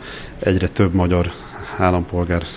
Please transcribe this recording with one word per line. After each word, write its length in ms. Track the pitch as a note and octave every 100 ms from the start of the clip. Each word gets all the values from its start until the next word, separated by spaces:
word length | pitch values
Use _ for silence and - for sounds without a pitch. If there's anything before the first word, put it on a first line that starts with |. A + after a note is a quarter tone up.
| - - - -
Egyre 280 | - F#2+ F2+
több 260 | - F#2+
magyar 380 | F#2 F2 F2+ F2 - - - - -
állampolgár, 680 | F#2 F2+ F2 F2 E2+ E2+ -